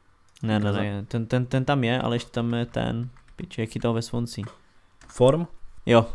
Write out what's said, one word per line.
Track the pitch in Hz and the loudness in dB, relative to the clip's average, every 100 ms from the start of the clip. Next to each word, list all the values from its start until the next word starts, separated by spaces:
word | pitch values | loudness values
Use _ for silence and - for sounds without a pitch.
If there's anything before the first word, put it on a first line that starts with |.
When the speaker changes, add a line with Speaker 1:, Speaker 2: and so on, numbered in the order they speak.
| - _ _ - | -20 _ _ -8
Speaker 1:
Ne, | 110 107 | -2 2
ne, | 104 | 2
Speaker 2:
Kaza- | 101 | 0
Speaker 1:
ne, | 101 101 104 | -2 -4 -4
ten, | 120 113 | -6 -2
ten, | 127 123 | -2 0
ten | 135 131 | 0 0
tam | 143 | 2
je, | 117 127 | 2 0
ale | 117 117 | 0 -2
ještě | - | -4
tam | - 117 | -4 -2
je | 117 120 | -2 -2
ten, | 120 117 117 127 - - - | -4 -2 -4 -6 -12 -20 -14
pič, | - - | -10 -6
jak | 113 | -6
chytal | 113 117 | -2 -2
ve | 113 | 0
Swansea. | 113 120 120 - 104 - _ - - - - | -2 -4 -4 -6 -12 -14 _ -20 -20 -20 -10
Speaker 2:
Form? | - 127 156 175 - - - - | 4 6 6 0 -10 -14 -6 4
Speaker 1:
Jo, | 117 113 | 6 6